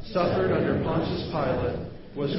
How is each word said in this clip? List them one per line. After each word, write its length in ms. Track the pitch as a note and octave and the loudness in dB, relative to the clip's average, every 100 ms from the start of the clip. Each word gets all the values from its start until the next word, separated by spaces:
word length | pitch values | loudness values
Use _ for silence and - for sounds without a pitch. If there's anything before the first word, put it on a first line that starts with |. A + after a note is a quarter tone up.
| - | -4
suffered 440 | F#3 F3 F#3 F#3 | 0 2 2 2
under 320 | D#3+ D#3 C#3 | 2 2 2
Pontius 480 | D#3+ E3 D#3+ - - | 2 0 0 -2 -2
Pilate, 580 | E3 C3 B2 B2 - - - - C#3 | 0 0 0 0 -2 -6 -10 -10 -4
was 160 | C#3 | -2